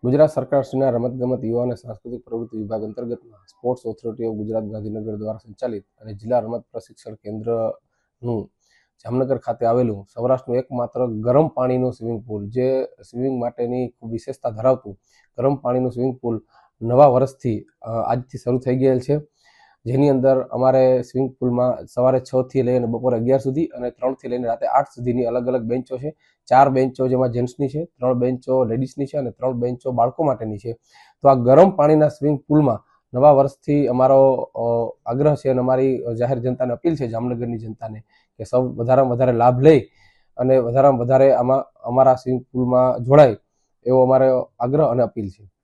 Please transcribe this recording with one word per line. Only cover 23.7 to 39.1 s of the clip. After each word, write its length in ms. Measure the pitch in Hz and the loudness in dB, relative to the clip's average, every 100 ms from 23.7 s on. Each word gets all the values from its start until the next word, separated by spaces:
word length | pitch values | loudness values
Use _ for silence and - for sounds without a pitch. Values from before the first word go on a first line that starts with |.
| 123 123 | -6 -10
ત્રણ 240 | 120 127 | -6 -6
થી 140 | 131 135 | -6 -8
લઈને 200 | 123 120 | -6 -4
રાતે 180 | 117 - | -4 0
આઠ 180 | 131 | 0
સુધીની 400 | 143 - 120 120 | 0 -6 -4 -2
અલગ 240 | 117 123 123 | -2 -2 -2
અલગ 140 | 127 | -4
બેન્ચો 360 | 113 123 127 127 | -2 -6 -6 -10
છે. 180 | 143 - _ _ _ | -10 -12 _ _ _
ચાર 220 | 127 139 | 4 6
બેન્ચો 400 | 131 131 127 127 | 4 0 -2 -2
જેમાં 220 | 127 127 | 0 0
જેન્ટ્સની 380 | 120 120 - 139 | -2 -4 -4 -6
છે, 160 | 147 | -6
ત્રણ 300 | 170 _ 123 | -10 _ -2
બેન્ચો 500 | 123 123 127 127 131 | 0 -2 -4 -2 0
લેડીઝની 420 | 120 113 131 - 139 | 0 -2 -4 -6 -6
છે 120 | 151 | -6
અને 120 | 127 | -8
ત્રણ 220 | - 127 | -6 -6
બેન્ચો 400 | 120 120 123 135 | -4 -4 -4 -6
બાળકો 320 | 120 120 - | 0 -2 0
માટેની 340 | 156 123 110 104 | -2 -2 -6 -8
છે. 140 | 117 117 _ _ _ _ | -10 -12 _ _ _ _
તો 60 | 139 | 2
આ 60 | |
ગરમ 360 | 131 120 139 190 | 4 6 6 6
પાણીના 380 | 185 147 156 151 | 4 2 4 2
સ્વિમિંગ 320 | - 147 143 _ | 0 -4 -4 _
પુલમાં 340 | 151 143 107 _ _ _ | 0 0 -2 _ _ _
નવા 180 | 123 147 | 4 6
વર્ષથી 540 | 139 135 - - 147 131 | 6 2 -2 -2 0 0
અમારો, 460 | 123 131 135 135 | 2 4 6 4
અ, 580 | 127 - - 117 117 117 - - | 2 -4 -6 -2 -2 -4 -8 -8
આગ્રહ 240 | 123 147 | 0 0
છે 160 | 147 135 | 0 -2
અને 100 | 127 | 0
અમારી 420 | 127 131 135 131 - 117 | 0 0 0 -2 -6 -4
જાહેર 200 | 120 131 | -4 -2
જનતાને 340 | 123 127 127 | -4 -4 -4
અપીલ 240 | 120 170 156 | -2 -4 -4
છે, 100 | 123 | -4
જામનગરની 520 | 113 123 120 120 117 | -4 -6 -6 -6 -8
જનતાને, 420 | 110 107 113 110 _ _ _ _ | -10 -14 -14 -16 _ _ _ _
કે 60 | |
સૌ 240 | 110 123 127 | -4 -2 -2
વધારેમાં 440 | 127 117 131 131 | -4 0 2 2